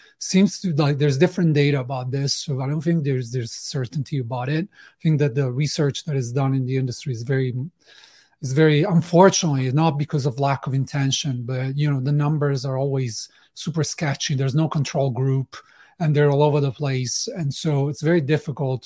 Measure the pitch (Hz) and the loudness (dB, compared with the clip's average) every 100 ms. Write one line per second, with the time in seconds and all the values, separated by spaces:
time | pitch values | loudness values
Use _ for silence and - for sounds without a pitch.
0 | - - - 190 196 - 190 151 147 143 | -20 -12 0 4 4 2 -2 0 2 2
1 | 147 135 175 175 165 147 143 143 123 131 | 2 4 2 2 2 4 2 0 -2 -6
2 | 127 139 139 - - 131 135 156 160 170 | -6 -4 -2 -4 -4 -4 -2 -2 0 0
3 | 139 127 120 127 117 - - 143 120 151 | 0 -2 -2 -6 -6 -8 -8 -6 -4 -6
4 | 127 143 117 123 123 156 196 - - _ | -4 -4 -4 -6 -2 -2 -4 -8 -20 _
5 | 160 147 147 120 135 123 151 - 143 - | 0 2 2 0 -2 -2 -2 0 0 -2
6 | - 139 117 127 135 135 127 131 131 117 | -4 -4 -2 -2 0 0 0 -2 -2 -6
7 | - 113 117 135 131 123 156 - _ - | -8 -8 -2 0 0 -4 -8 -12 _ -20
8 | - _ _ _ 127 135 156 147 196 165 | -20 _ _ _ -2 4 6 6 4 2
9 | - 170 190 - 170 135 131 139 165 143 | 4 8 8 6 0 0 0 2 2 0
10 | 160 151 135 123 139 139 - 131 131 143 | -2 -2 -2 0 0 0 -2 -2 -2 -2
11 | 135 131 143 123 120 131 131 139 147 139 | 0 0 -2 -4 -4 -4 -4 0 0 0
12 | 131 147 147 156 147 139 135 131 139 135 | 0 0 2 0 0 -2 -2 -2 -2 -2
13 | 127 107 - _ _ - - 160 147 - | -4 -6 -12 _ _ -12 -6 -2 -2 -2
14 | 156 - - 135 135 135 - 160 131 147 | -4 -2 -2 -2 0 0 0 0 -2 0
15 | 139 123 135 135 127 - - - - - | 0 0 0 0 -2 -10 -20 -20 -20 -4
16 | 160 147 147 143 151 147 139 - 143 131 | 0 4 4 4 4 4 0 -2 -2 -2
17 | 120 - - 262 143 - 165 143 139 - | -2 -4 -6 -4 -4 -2 -2 0 0 -2
18 | 151 175 135 151 - 123 135 127 | 0 2 2 -2 -2 -6 -4 -4